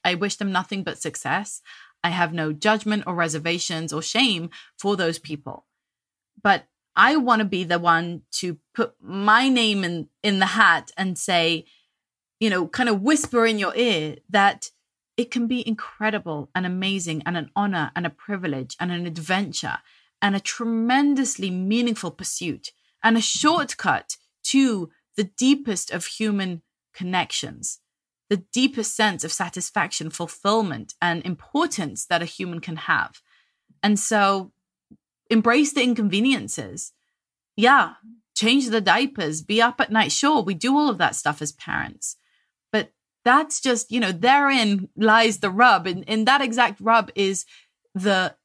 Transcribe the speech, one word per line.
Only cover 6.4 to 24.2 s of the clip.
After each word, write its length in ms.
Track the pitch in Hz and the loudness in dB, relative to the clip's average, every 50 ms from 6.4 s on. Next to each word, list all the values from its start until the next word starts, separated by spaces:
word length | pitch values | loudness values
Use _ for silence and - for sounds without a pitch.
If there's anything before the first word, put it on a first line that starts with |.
| - | 2
But 240 | 208 190 170 - _ _ _ _ _ - | 2 2 2 0 _ _ _ _ _ 2
I 200 | 180 208 254 302 | 4 6 6 6
want 240 | 311 247 247 233 220 | 4 4 4 4 2
to 60 | 214 | 2
be 180 | 190 196 180 185 | 0 -2 -4 -2
the 160 | 165 175 175 | 0 -2 0
one 420 | 170 175 165 165 170 170 175 151 - _ - | 2 4 2 2 2 -2 -8 -10 -12 _ -8
to 260 | - - 180 160 147 _ _ - | -6 -6 -6 -8 -10 _ _ -4
put 180 | - - - - _ | -4 -4 -4 -6 _
my 480 | - 98 185 196 202 208 214 233 262 269 | -14 -10 -8 -2 2 4 4 6 6 4
name 340 | 262 247 226 214 208 196 180 | 4 4 2 2 2 0 0
in, 260 | 170 175 165 147 - _ _ | -2 -4 -6 -8 -10 _ _
in 160 | - 208 196 190 | -2 0 2 2
the 80 | 190 | 2
hat 460 | 185 185 214 214 185 170 147 123 - - | 2 2 4 6 6 4 4 0 -6 -8
and 220 | - 190 185 175 - | -6 -4 -4 -4 -4
say, 480 | - - 180 175 165 165 165 160 - _ _ _ _ _ _ _ _ _ _ _ _ _ _ - | -2 0 0 2 2 2 0 -2 -6 _ _ _ _ _ _ _ _ _ _ _ _ _ _ -2
you 120 | 226 220 | -2 0
know, 160 | 190 185 170 160 | 0 0 -2 -2
kind 200 | - - 254 240 | -2 -2 0 0
of 120 | 208 190 | 0 0
whisper 420 | 196 277 311 294 302 - - 233 226 | 2 2 2 2 0 0 0 2 2
in 140 | 226 226 208 | 2 2 0
your 180 | 196 180 - | -2 -2 0
ear 420 | - 247 240 202 160 156 156 135 - - - | 0 0 0 0 0 -2 -4 -8 -12 -8 -2
that 400 | 185 208 196 202 - - - - _ _ _ _ _ _ _ _ _ - | 2 4 4 4 2 0 -6 -18 _ _ _ _ _ _ _ _ _ -4
it 140 | 240 240 | -4 -2
can 160 | - 247 233 226 | -2 -4 -2 -2
be 200 | 254 247 - 226 | -2 -2 -2 -4
incredible 800 | 220 214 - - - - 208 220 214 208 - 175 151 147 - - - | -4 -6 -6 -10 -8 -4 -4 -2 -2 -4 -4 -6 -8 -8 -8 -6 -6
and 100 | 185 180 | -4 -4
amazing 560 | 180 180 185 190 190 196 196 175 170 156 156 - | -4 -4 -2 -2 -2 -2 -4 -4 -4 -6 -6 -4
and 120 | 170 175 170 | -4 -4 -6
an 140 | 151 - - | -6 -6 -2
honor 360 | 202 202 202 190 170 151 - - | -2 -2 0 0 -2 -4 -4 -4
and 100 | 175 175 | -4 -6
a 40 | 160 | -6
privilege 680 | - _ - - 208 190 185 170 139 131 131 127 - - | -6 _ -10 -8 -8 -6 -4 -4 -4 -6 -8 -10 -8 -6
and 120 | 175 180 | -6 -4
an 140 | 175 175 175 | -4 -4 -6
adventure 720 | 170 160 170 156 165 185 190 202 143 - - - - - - - _ _ _ _ _ _ _ | -6 -8 -6 -2 0 0 0 0 -2 -6 -8 -6 -6 -8 -8 -10 _ _ _ _ _ _ _
and 140 | - 202 196 | 0 0 0
a 40 | 196 | 0
tremendously 1120 | - - - - 240 226 226 226 226 233 254 269 285 285 285 269 262 - - - 190 190 | -2 -6 -6 -6 -4 -2 -2 0 0 2 2 4 4 4 2 2 0 -2 -4 -4 -6 -4
meaningful 600 | 180 180 185 190 214 240 240 240 220 - - 170 | -4 -2 -2 0 2 2 2 0 -2 -2 -6 -8
pursuit 600 | - - 185 - - - 180 165 135 - - - - _ _ _ _ _ - | -8 -8 -8 -8 -8 -6 -6 -6 -8 -8 -10 -18 -20 _ _ _ _ _ 2
and 140 | 226 226 233 | 4 4 4
a 40 | |
shortcut 960 | 208 - - - - 302 330 339 285 - - - - 185 131 98 - - - - | 2 0 0 2 2 2 2 2 0 -4 -6 -4 0 0 0 0 -2 -8 -12 -14